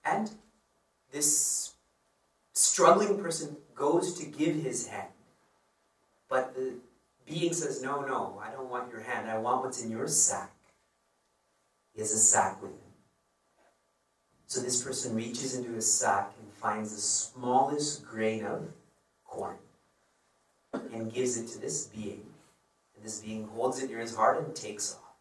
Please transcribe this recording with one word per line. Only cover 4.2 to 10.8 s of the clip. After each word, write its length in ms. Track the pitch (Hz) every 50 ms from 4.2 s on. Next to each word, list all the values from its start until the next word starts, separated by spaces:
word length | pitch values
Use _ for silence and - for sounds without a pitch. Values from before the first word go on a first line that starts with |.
| 151
give 360 | - - 139 156 165 151 151
his 260 | 131 127 117 - -
hand. 240 | - - - 95 - - _ _ _ _ _ _ _ _ _ _ _ _ _ _ _ _ _ _ _ _ _ _ _
But 240 | 131 131 127 - -
the 260 | 131 131 131 120 - - - _ _ _ _ _ _ _
being 280 | - 156 160 170 170 165
says, 280 | - 156 139 127 127
"No, 200 | 127 131 139 143
no, 380 | - 131 127 117 - - - - -
I 80 | -
don't 180 | - 135 131 123
want 220 | 123 127 123 120
your 100 | 113 110
hand. 280 | 113 127 120 113 107 110
I 100 | 113 110
want 240 | 110 110 - - 127
what's 180 | - - -
in 80 | 113 110
your 180 | 113 113 135
sack." 460 | 165 156 - - - - - - - - _ _ _ _ _